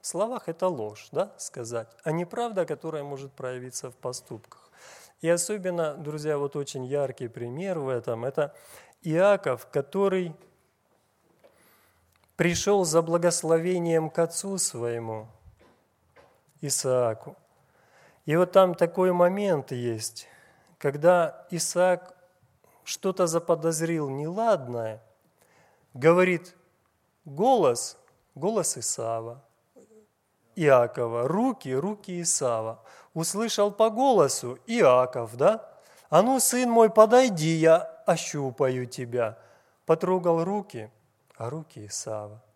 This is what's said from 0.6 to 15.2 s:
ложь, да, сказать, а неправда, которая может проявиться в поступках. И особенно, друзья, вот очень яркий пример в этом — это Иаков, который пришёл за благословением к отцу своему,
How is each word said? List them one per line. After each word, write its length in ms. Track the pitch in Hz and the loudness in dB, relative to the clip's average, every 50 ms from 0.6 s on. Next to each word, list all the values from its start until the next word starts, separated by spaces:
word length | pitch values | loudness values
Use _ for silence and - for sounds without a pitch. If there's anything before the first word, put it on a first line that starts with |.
| - 185 | -2 -2
ложь, 420 | 175 127 107 107 104 107 - - | -2 -4 -8 -10 -10 -16 -20 -8
да, 220 | - 139 190 202 - - | -4 -4 -4 -4 -6 -16
сказать, 480 | - - - 139 120 113 120 117 110 - _ _ _ | -16 -14 -12 -12 -12 -8 -8 -8 -8 -10 _ _ _
а 80 | 160 | -4
неправда, 560 | 156 165 175 170 - 240 240 233 220 190 170 160 | -4 -4 -4 -6 -6 -6 -6 -4 -2 -4 -4 -4
которая 360 | 170 - - 160 156 151 143 | -4 -10 -8 -10 -10 -8 -10
может 280 | 143 143 135 139 139 | -10 -10 -12 -12 -16
проявиться 580 | _ - - 127 127 127 123 127 123 - - 131 | _ -12 -10 -10 -10 -10 -12 -12 -14 -12 -14 -14
в 60 | 123 | -16
поступках. 760 | _ - 127 123 123 - _ 123 110 _ _ - _ _ _ _ - - - - - - - _ _ | _ -10 -10 -10 -10 -14 _ -16 -16 _ _ -20 _ _ _ _ -20 -20 -20 -20 -20 -20 -20 _ _
И 80 | - 165 | 0 0
особенно, 680 | 170 175 170 - 208 214 180 185 175 170 165 156 143 | 2 2 0 -4 -6 -6 -6 -6 -4 -2 -4 -4 -4
друзья, 420 | 139 156 143 151 156 147 156 151 143 | -8 -10 -10 -10 -6 -4 -4 -2 -2
вот 180 | 143 143 143 | -2 -4 -4
очень 300 | 147 143 - - 135 127 | -6 -8 -8 -8 -10 -8
яркий 440 | 127 139 143 143 131 - - 135 117 | -4 -2 -2 -2 -4 -4 -8 -10 -12
пример 500 | 113 - 117 120 123 147 185 196 185 165 | -10 -10 -10 -8 -8 -8 -6 -6 -6 -6
в 100 | 139 131 | -4 -4
этом — 360 | 131 120 113 - 117 113 120 | -4 -4 -4 -4 -6 -4 -4
это 300 | 131 139 - 147 143 - - - - - - - _ _ _ | -4 -2 -2 -4 -4 -4 -18 -20 -20 -20 -20 -20 _ _ _
Иаков, 680 | _ 170 156 165 185 202 202 190 196 151 127 123 - - | _ -2 0 4 4 4 4 2 0 -4 -4 -4 -6 -6
который 640 | - 147 139 - - 190 196 196 185 185 180 170 156 - - _ _ _ _ _ _ _ _ _ _ _ _ _ _ _ _ _ _ _ _ - _ _ _ _ _ _ _ _ _ _ _ _ _ _ _ _ _ | -4 -4 -4 -2 -2 0 0 0 0 0 -4 -4 -10 -14 -20 _ _ _ _ _ _ _ _ _ _ _ _ _ _ _ _ _ _ _ _ -20 _ _ _ _ _ _ _ _ _ _ _ _ _ _ _ _ _
пришёл 500 | - 165 170 175 - - 190 202 202 185 | 0 0 0 0 0 2 2 2 2 2
за 160 | 165 151 165 | 4 2 2
благословением 1120 | 165 160 165 175 170 175 160 - - 160 165 165 165 180 185 180 170 170 165 160 160 156 | 2 2 0 2 2 2 0 0 0 2 2 2 2 0 -2 -2 0 0 0 0 0 0
к 80 | 156 - | -2 -2
отцу 400 | 165 165 165 - - 196 196 185 | -2 -2 -2 -8 -8 -8 -6 -4
своему, 680 | - - - 123 117 120 117 117 117 113 110 110 | -4 -6 -4 -6 -6 -4 -6 -6 -6 -8 -10 -10